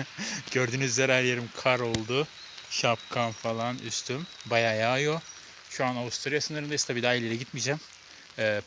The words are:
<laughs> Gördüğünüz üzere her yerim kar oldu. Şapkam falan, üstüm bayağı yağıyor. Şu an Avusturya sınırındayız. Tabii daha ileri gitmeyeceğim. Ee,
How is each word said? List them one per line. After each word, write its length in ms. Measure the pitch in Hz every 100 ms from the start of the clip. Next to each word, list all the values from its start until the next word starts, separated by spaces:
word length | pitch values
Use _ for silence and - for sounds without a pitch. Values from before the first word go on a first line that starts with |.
| 135
<laughs> 400 | - 220 202 -
Gördüğünüz 400 | - 127 127 135
üzere 220 | 120 131
her 100 | 127
yerim 260 | 127 123 117 -
kar 160 | 131 127
oldu. 480 | 120 113 110 131 151 - - - -
Şapkam 640 | - 123 117 - 123 117
falan, 460 | 110 117 113 120 127
üstüm 500 | 113 - - 127 180 - -
bayağı 320 | 117 113 110
yağıyor. 440 | 113 131 147 160 - - - - -
Şu 160 | - 131
an 100 | 123
Avusturya 460 | 120 - - 147
sınırındayız. 420 | - 151 147 147
Tabii 200 | - 120
daha 100 | 120
ileri 260 | 123 117 117
gitmeyeceğim. 400 | 127 139 113 151 - - - - - -
Ee, 220 | 110 104